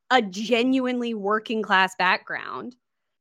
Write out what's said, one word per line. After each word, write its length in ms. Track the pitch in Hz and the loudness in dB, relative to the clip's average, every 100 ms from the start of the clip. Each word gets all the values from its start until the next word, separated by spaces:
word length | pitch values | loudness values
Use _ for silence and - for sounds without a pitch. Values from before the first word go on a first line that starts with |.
| - | 0
a 100 | 254 | 2
genuinely 920 | 202 185 220 233 254 262 254 247 240 | 2 -4 0 2 4 2 0 -2 -4
working 480 | 220 196 214 214 220 | -4 -2 -2 -2 -4
class 320 | 202 190 185 - | 2 2 2 2
background 800 | 185 214 - 147 - 131 240 - _ _ _ _ | 0 0 -2 -10 -10 -12 -12 -16 _ _ _ _